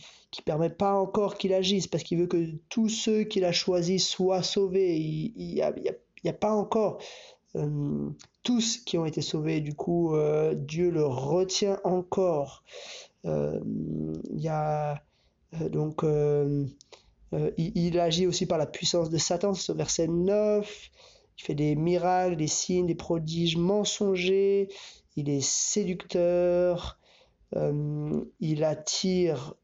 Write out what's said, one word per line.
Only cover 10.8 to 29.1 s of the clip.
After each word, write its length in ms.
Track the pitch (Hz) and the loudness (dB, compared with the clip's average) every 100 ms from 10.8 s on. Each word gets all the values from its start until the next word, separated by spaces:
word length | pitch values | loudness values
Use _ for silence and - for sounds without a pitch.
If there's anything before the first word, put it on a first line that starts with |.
| 180 | 2
le 160 | 160 147 | 2 2
retient 720 | 127 135 175 185 - 202 196 | 0 0 0 2 0 0 0
encore. 800 | 180 185 180 202 185 151 135 - - - - - - _ | 0 0 0 2 2 2 -2 -8 -20 -18 -16 -16 -20 _
Euh, 360 | 165 156 73 78 - 107 80 156 156 156 - | -4 -2 0 -2 -4 -6 -4 -4 -4 -6 -8
il 100 | 156 | -6
y 80 | 156 | -4
a 540 | 156 151 151 147 147 _ _ _ _ _ | -2 -2 -2 -2 -6 _ _ _ _ _
euh, 140 | 165 156 | -8 -4
donc, 360 | 151 151 151 | -2 -2 -2
euh, 640 | 160 151 147 147 143 143 139 - - - _ _ - | 0 2 2 2 2 0 -2 -8 -20 -20 _ _ -8
euh, 180 | 156 151 - | -2 -2 -2
il, 160 | 160 175 | -2 0
il 220 | 170 170 | 0 2
agit 280 | 170 160 185 | 2 2 0
aussi 200 | 175 - | 0 0
par 120 | 165 | 0
la 80 | 143 | -2
puissance 440 | - 165 175 160 | -4 -2 0 0
de 80 | 160 | 0
Satan, 360 | - 175 202 | 0 0 0
c'est 180 | 185 - | -2 -2
au 20 | |
verset 340 | 156 151 - 165 | -4 -2 0 0
neuf. 840 | 170 185 208 214 208 208 - - _ - - _ - | 2 2 2 4 2 0 -10 -20 _ -20 -20 _ -12
Il 40 | |
fait 100 | - | -4
des 200 | 147 151 151 | 0 2 2
miracles, 600 | 165 175 175 180 185 165 | 2 2 2 2 2 0
des 100 | 156 | -2
signes, 400 | - - 180 175 | -2 0 0 0
des 80 | |
prodiges 640 | 170 - 170 156 165 170 160 | -2 -2 -2 -2 0 0 2
mensongers. 1120 | 175 208 202 - 202 185 180 190 196 196 196 - - - _ - | 2 2 0 0 0 2 2 4 4 2 0 -6 -18 -20 _ -4
Il 120 | 143 | 0
est 160 | 143 | 0
séducteur. 1500 | 131 - - 208 185 180 - 180 175 175 180 175 180 180 - - _ _ _ _ - | 0 0 0 0 0 -4 -2 2 4 4 4 4 2 0 -4 -12 _ _ _ _ -8
Euh, 720 | - 151 147 147 151 151 151 - - | -2 0 0 -2 -4 -2 -4 -4 -4
il 240 | 160 151 | -2 0
attire 880 | 156 147 - - 185 | 0 -2 -4 -2 0